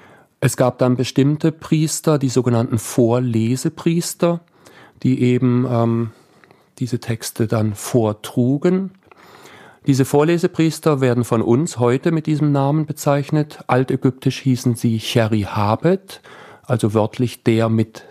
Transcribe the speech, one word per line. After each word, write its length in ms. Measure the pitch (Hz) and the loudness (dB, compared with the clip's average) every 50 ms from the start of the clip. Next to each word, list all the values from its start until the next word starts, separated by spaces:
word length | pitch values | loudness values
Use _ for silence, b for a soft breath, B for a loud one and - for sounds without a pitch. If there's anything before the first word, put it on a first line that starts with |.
| B B B B B B _ _ | B B B B B B _ _
Es 160 | - 131 - - | -2 -2 0 2
gab 200 | 135 123 - - | 0 0 2 2
dann 160 | 131 127 123 | 0 2 2
bestimmte 560 | 120 131 - - - 131 143 151 147 - 160 | 0 -2 -2 0 2 2 2 2 0 0 -2
Priester, 640 | 151 - - - 165 156 156 151 - - - 165 151 143 | -2 -4 -4 -2 0 0 0 0 -2 -2 0 0 0 2
die 120 | 139 131 | 0 0
sogenannten 480 | 117 131 117 127 120 113 117 - 127 110 | 0 0 2 2 2 2 0 0 -2 -4
Vorlesepriester, 1600 | - - - - 120 113 117 123 127 123 113 110 113 113 127 127 - 165 - - - 170 165 175 170 - - - - 170 170 170 B B B B B B B B B B B _ | -4 -2 0 2 2 4 2 2 0 0 0 0 0 0 0 -2 -2 -6 -8 -4 -2 -2 -2 -2 -2 -4 -4 -2 0 0 0 -2 B B B B B B B B B B B _
die 200 | - 127 131 127 | -2 -2 0 2
eben, 460 | 127 123 123 123 127 123 120 123 123 127 | 2 2 2 2 2 2 2 0 0 0
ähm, 420 | 123 117 117 117 117 117 117 113 b b b b b b b b b b b b _ - | 0 0 0 0 0 -2 -4 -6 b b b b b b b b b b b b _ -8
diese 200 | 127 117 123 113 | -6 -6 -6 -6
Texte 480 | - - 117 107 - - - - 117 107 | -6 -6 -8 -6 -8 -8 -6 -4 -2 -2
dann 260 | 120 113 107 110 101 | 0 -2 -2 -2 -4
vortrugen. 1160 | - - - - 123 110 107 104 - - - - 127 120 123 139 147 - 180 180 185 196 185 - _ B B B B B B B B B B B B B B B B - | -6 -6 -2 0 2 2 0 -2 -4 -8 -6 -2 0 0 0 0 0 0 0 0 0 -2 -6 -10 _ B B B B B B B B B B B B B B B B -2
Diese 200 | - 139 127 135 | 0 2 2 2
Vorlesepriester 960 | - - 143 151 160 170 170 175 175 - - 160 160 151 - - 160 151 135 | 2 2 2 4 2 2 0 0 -2 0 0 0 0 -2 0 0 0 2 2
werden 240 | 131 127 120 123 117 | 2 2 2 0 0
von 160 | - 123 113 | 0 0 0
uns 360 | - - 117 127 165 165 - 113 | 2 2 2 2 0 -2 -2 0
heute 340 | 123 120 123 139 - 175 | 2 2 2 2 0 0
mit 140 | 165 160 151 | -2 0 -2
diesem 260 | 160 156 143 156 147 | -2 -2 0 0 2
Namen 340 | 143 139 139 139 147 156 151 | 2 2 2 0 0 0 -2
bezeichnet. 760 | - 147 - - 147 143 143 139 - 156 151 147 151 - - - - | -4 -8 -4 -2 0 0 0 0 -2 -2 -2 -2 -4 -8 -12 -4 0
Altägyptisch 720 | 123 127 135 - 135 131 - 131 127 - - 135 127 - | 0 0 2 0 0 0 0 0 -2 0 -2 -4 -4 -2
hießen 360 | - 135 127 120 - 127 117 | 0 0 0 0 0 -2 -2
sie 220 | 113 - 120 110 110 | 0 0 -2 -2 -2
Cherihabet, 1200 | - - - 123 113 107 110 107 98 - - 107 104 104 110 - - 165 190 190 - - - - B B B B B B B B B | -4 -2 0 2 2 2 0 -2 -2 -2 -2 -2 0 0 0 0 2 0 0 0 -2 -10 -20 -20 B B B B B B B B B
also 280 | - 127 113 - 110 104 | -4 -2 0 0 0 2
wörtlich 500 | 110 104 107 - - 127 113 - - _ | 2 0 0 -2 -4 -4 -4 -4 -4 _
der 260 | 123 113 113 113 113 | 0 2 2 2 2
mit 360 | 110 110 110 - - - - - | 0 0 -2 -2 -6 -12 -20 -20